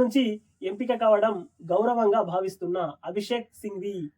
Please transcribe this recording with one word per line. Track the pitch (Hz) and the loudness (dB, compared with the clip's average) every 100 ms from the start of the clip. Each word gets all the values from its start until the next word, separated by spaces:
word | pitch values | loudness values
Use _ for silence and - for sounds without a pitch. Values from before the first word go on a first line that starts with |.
నుంచి | 247 269 233 214 - _ 381 | 4 2 2 -2 -10 _ -8
ఎంపిక | 202 247 233 | -4 -4 2
కావడం | 220 208 220 190 - _ 165 | 4 6 4 0 -8 _ -2
గౌరవంగా | 185 233 233 208 170 175 | 2 2 2 4 2 0
భావిస్తున్న | 180 190 185 175 180 160 - 160 | -2 -4 -6 -4 -2 -4 -6 -8
అభిషేక్ | 196 208 240 - - | -6 -4 -4 -6 -14
సింఘ్వి | 208 196 202 190 147 | -12 -8 -8 -8 -10